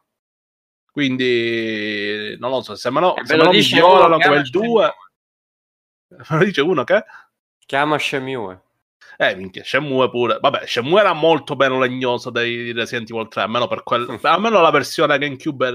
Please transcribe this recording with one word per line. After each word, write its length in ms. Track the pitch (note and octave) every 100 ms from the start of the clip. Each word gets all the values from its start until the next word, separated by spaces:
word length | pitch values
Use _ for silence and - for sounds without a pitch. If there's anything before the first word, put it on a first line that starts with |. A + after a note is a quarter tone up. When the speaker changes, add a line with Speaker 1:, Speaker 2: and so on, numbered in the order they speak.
| _ _ _ _ _ _ _ _ _
Speaker 1:
Quindi, 1400 | D3 C#3 B2+ B2+ A#2+ A#2 A2+ A2 G#2+ G#2+ G#2 G#2 G#2+ G#2 A2+
non 120 | A#2+
lo 100 | C3
so, 140 | A2 G2+
se 140 | B2
me 100 | C#3
lo, 160 | F3+ -
Speaker 2:
E 100 | B2
Speaker 1:
se 80 |
Speaker 2:
ve 40 | D#3
Speaker 1:
me 60 |
Speaker 2:
lo 60 | E3+
Speaker 1:
lo 40 | G3+
Speaker 2:
dice 200 | - E3+
Speaker 1:
migliorano 300 | F3 F#3 E3+
Speaker 2:
uno 100 | D#3+
che 60 |
Speaker 1:
come 120 | F3+ C#3+
Speaker 2:
ama 80 |
Speaker 1:
il 60 | C3
due, 440 | F3 A#3 A3+ D3+ - _ _ _ _ _ _ _ _ _ _ _
<laughs> 200 | - -
me 80 | D#3
lo 60 |
dice 180 | G#3 D#3+
uno 220 | D#3 D#3
che? 200 | A#2+ G3+ - - _ _ _ _ -
Speaker 2:
Che 100 | C#3
ama 220 | D3+ D3
Shenmue. 640 | - C#3+ C3 C3 G2 F2+ _ _ _ _ - -
Speaker 1:
Eh, 180 | C3+ F#2+
minchia, 280 | F#2+ -
Shenmue 460 | - C3 D3 C3 B2
pure. 280 | A#2+ A#2 G#2+
Vabbè, 240 | B2+ A2+ -
Shenmue 340 | B2 B2+ G3
era 140 | G3
molto 420 | D#3 D#3+ D#3 - C#3
meno 240 | C#3 C3
legnoso 500 | B2+ B2+ B2 A#2+ C3
dei 440 | A#2 A#2+ A#2+ A#2+
Resident 360 | A#2 A2 A#2+ A2
Evil 200 | A2+ A2
tre, 120 | A2+
almeno 240 | G2+ A#2+ A#2
per 160 | A2
quel, 220 | - A#2+ B2
Speaker 2:
Mm. 40 | A2+
Speaker 1:
almeno 360 | D3 E3+ A3+ G3+
la 120 | D#3+
versione 460 | D3 B2 - D3+ C#3
GameCube 540 | C#3+ C3 D#3+ C3 B2+